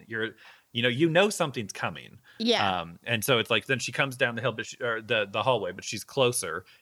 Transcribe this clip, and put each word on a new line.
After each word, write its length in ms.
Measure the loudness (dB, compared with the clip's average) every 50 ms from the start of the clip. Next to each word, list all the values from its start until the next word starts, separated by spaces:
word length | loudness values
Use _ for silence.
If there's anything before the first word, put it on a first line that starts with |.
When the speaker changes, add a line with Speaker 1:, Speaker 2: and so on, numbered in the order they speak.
| -14 -8
Speaker 1:
you're, 220 | -4 -4 -4 -4 -6 _ -20 -20 -20 -20 _ _
you 100 | -4 0 2
know, 60 | 2
you 200 | 4 4 4 4
know 200 | 6 6 6 4
something's 440 | 4 0 -2 -2 -2 -6 -8 -8 -8
coming. 460 | -6 -6 -6 -6 -6 -14 -16 -20 -20 _ -20 -10 -4
Speaker 2:
Yeah. 440 | 0 2 2 2 2 2 0 0
Speaker 1:
Um, 180 | -4 -6 -10 -10 -4
and 200 | -2 -2 0 2
so 140 | 2 2 2
it's 100 | 4 2
like, 160 | 2 0 2
then 140 | 0 -2 -2
she 120 | -2 -6
comes 240 | -2 -2 -2 -2 0
down 200 | 0 0 0 0
the 60 | 0
hill, 120 | -2 -2 -2
but 140 | -4 -8 -10
she, 100 | -8 -6
or 200 | -4 -2 -2 -2
the, 260 | -2 0 0 0 0 0
the 140 | 0 0 2
hallway, 280 | 2 2 2 0 -4 -6
but 100 | -8 -8
she's 200 | -8 -8 -8 -8
closer, 580 | -6 0 2 2 2 2 0 -4 -4 -6 -8 -10 -12 -20 _